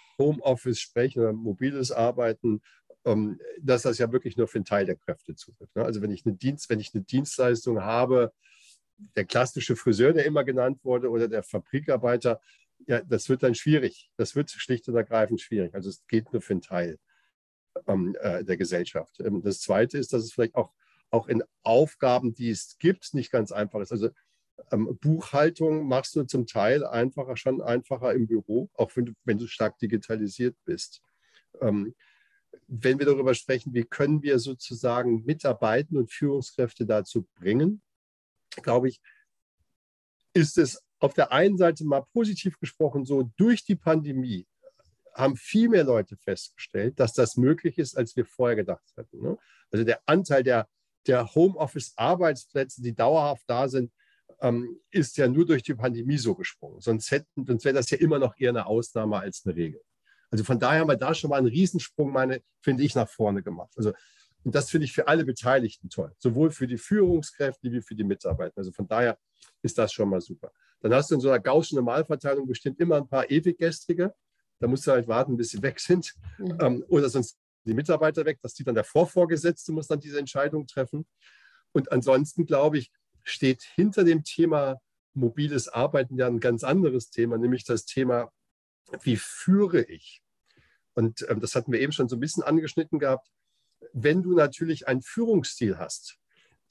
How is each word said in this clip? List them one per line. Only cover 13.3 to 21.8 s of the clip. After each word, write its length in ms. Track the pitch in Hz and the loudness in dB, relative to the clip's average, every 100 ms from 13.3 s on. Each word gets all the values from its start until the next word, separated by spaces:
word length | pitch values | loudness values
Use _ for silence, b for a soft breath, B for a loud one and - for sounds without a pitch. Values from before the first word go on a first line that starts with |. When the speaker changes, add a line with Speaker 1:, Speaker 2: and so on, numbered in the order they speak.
| - | 2
Speaker 1:
dann 120 | 131 113 | 2 0
schwierig. 560 | - 156 131 - _ - | 2 2 2 -4 _ -6
Das 180 | 113 143 | -4 -4
wird 160 | 151 | -6
schlicht 360 | - - 123 - | -6 -6 -4 -2
und 60 | 117 | -2
ergreifend 460 | 107 113 107 110 | 0 0 0 -2
schwierig. 320 | - 107 90 | -4 -4 -4
Also 160 | 98 95 | -6 -10
es 160 | 90 _ | -12 _
geht 260 | 113 110 | -2 -2
nur 80 | 110 | -6
für 120 | - | -4
einen 80 | 95 | -6
Teil, 360 | - 90 87 78 _ _ _ _ _ _ _ - - | -4 -6 -6 -8 _ _ _ _ _ _ _ -10 -4
ähm, 280 | 95 90 95 | -2 -2 -4
äh, 240 | 101 87 | -4 -4
der 140 | 87 90 | -4 -4
Gesellschaft. 640 | 87 87 87 - 80 - | -2 -2 -4 -6 -10 -8
Ähm, 220 | 95 98 | -4 -4
das 200 | 101 95 | -4 -4
Zweite 360 | - 101 120 143 | 0 2 2 -2
ist, 160 | 127 | -4
dass 100 | 127 | -4
es 100 | 113 | -4
vielleicht 220 | - 117 - | -2 -2 -2
auch, 180 | 117 _ _ _ _ | -6 _ _ _ _
auch 180 | 117 - | -2 0
in 160 | 117 - _ | -2 -2 _
Aufgaben, 680 | - 120 | 2 4